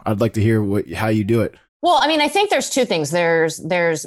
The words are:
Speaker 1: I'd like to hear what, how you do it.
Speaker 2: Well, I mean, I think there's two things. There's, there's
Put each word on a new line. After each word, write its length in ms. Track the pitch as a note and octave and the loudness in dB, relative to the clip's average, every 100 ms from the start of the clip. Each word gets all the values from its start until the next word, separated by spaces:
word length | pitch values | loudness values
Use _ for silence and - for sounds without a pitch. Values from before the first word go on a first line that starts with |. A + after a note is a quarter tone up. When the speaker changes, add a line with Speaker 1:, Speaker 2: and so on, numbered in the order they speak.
| - | -6
Speaker 1:
I'd 160 | G#2 | -2
like 120 | A2+ G#2+ | 0 0
to 60 | |
hear 220 | G#2+ A2 | 2 2
what, 260 | G2+ G2+ - | 0 -2 -4
how 160 | E2+ A2+ | -4 -2
you 160 | A2 G2+ | 0 0
do 160 | A#2 | 0
it. 140 | G2+ - _ _ | 0 -6 _ _
Speaker 2:
Well, 180 | E4+ D4+ | 0 2
I 60 | C#4+ | 2
mean, 140 | D#4 | 2
I 80 | D4 | 0
think 200 | G4 G#4 | 0 0
there's 200 | D#4 - | 0 0
two 160 | C4+ A#3+ | -2 0
things. 260 | F3 C#3+ | 0 0
There's, 460 | F3 E3+ E3 D#3+ - | 0 2 2 0 -2
there's 480 | E3 F3+ E3+ D#3+ | -4 0 0 -2